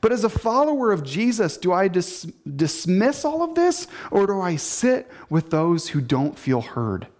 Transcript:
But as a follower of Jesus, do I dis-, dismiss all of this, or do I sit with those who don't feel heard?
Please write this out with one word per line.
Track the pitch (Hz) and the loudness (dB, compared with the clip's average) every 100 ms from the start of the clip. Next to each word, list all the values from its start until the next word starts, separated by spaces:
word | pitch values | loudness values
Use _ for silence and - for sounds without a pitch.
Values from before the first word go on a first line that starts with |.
But | 226 | 2
as | 240 | 2
a | 214 | 0
follower | - 233 240 302 294 240 | 0 0 2 2 2 2
of | 190 | 0
Jesus, | 139 147 233 226 180 - | -2 0 0 2 0 0
do | 180 | 0
I | 180 196 | 2 2
dis-, | 180 170 - 170 - - 139 | 2 -2 -8 -14 -14 -12 -2
dismiss | 156 - 165 185 233 277 | -2 0 0 2 2 0
all | 302 320 | -4 -2
of | 339 | -2
this, | 330 349 349 - - - | 2 2 2 -6 -14 -2
or | - 196 | 0 2
do | 196 | 0
I | 180 156 | -2 -2
sit | - - 247 254 - - - | -4 0 2 0 -2 -20 -2
with | 160 160 | -2 0
those | 156 165 170 - | 0 2 0 0
who | 151 | -4
don't | 123 131 147 143 | 0 0 0 -4
feel | - 127 | 0 0
heard? | 113 - 113 95 - _ | 0 -4 -2 -4 -8 _